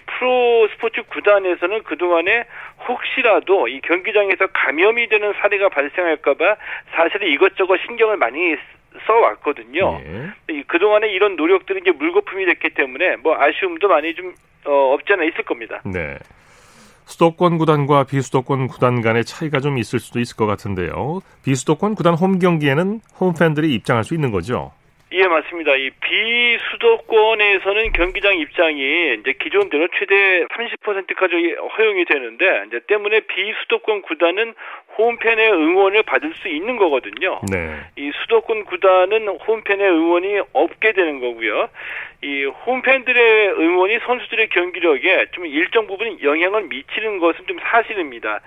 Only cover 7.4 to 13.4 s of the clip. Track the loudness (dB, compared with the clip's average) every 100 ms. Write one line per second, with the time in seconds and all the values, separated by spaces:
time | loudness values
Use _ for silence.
7.4 | 2 2 0 0 -2 0 0 2 -2 0
8.4 | -2 -2 -8 -20 _ -10 0 4 4 2
9.4 | -6 -6 -6 -2 -2 -2 -10 -12 -12 -14
10.4 | -12 -10 -4 0 4 4 2 0 0 2
11.4 | 2 2 0 -4 0 0 0 0 -2 -2
12.4 | -2 0 -2 -2 -4 -2 -2 0 0 2